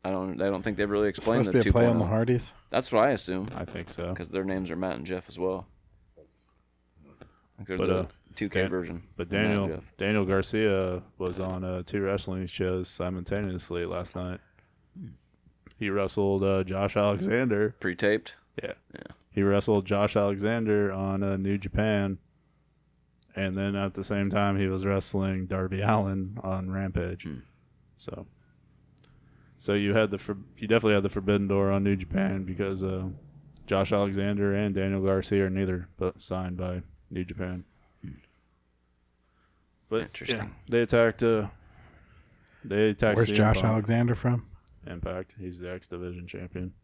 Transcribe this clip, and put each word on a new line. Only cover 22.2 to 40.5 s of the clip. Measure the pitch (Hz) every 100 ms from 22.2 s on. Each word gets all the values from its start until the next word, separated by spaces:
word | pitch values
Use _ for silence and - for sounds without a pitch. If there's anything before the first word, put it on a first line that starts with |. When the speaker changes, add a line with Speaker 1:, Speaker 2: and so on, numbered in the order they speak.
| _ _ _ _ _ _ _ _ _ _ _
Speaker 3:
and | - 98 95
then | 98 98
at | 98
the | 98
same | 95 101 98
time | 104 101 98
he | 95
was | 95 98
wrestling | 98 - 98 95 92 92
Darby | 95 92 95
Allin | 104 107 98 95 95 107
on | 95 95 92
Rampage. | 95 95 90 87 90
Speaker 1:
Hmm. | 82 67 - _ _ _ _ _
Speaker 3:
So, | - - - _ _ _ _ _ _ _ _ - - _ - _
so | -
you | 101 101
had | 110 107
the | 98
for-, | - 98 - -
you | 107
definitely | 113 110
had | 101
the | 98
Forbidden | 104 95 101 98
Door | 98 98
on | 98
New | 101 98
Japan | 95 95 98 98
because, | 95 92 98 95
uh, | 95 92 92 92 - - - - -
Josh | 98 95
Alexander | 101 101 98 101 101 101
and | 98 104
Daniel | 98 95 98
Garcia | 95 95 - 101 95
are |
neither | 95 95 90 90 -
but | 92 -
signed | - 92 92 90
by | 90 90 - - _
New | 92 90
Japan. | 87 92 90 - _ _ _
Speaker 1:
Hmm. | - 71 _ _ _ _ _ _ _ _ _ _ _ _ _ _ _ _ _
Speaker 3:
But, | 110
Speaker 1:
Interesting. | - - - 78
Speaker 3:
yeah, | -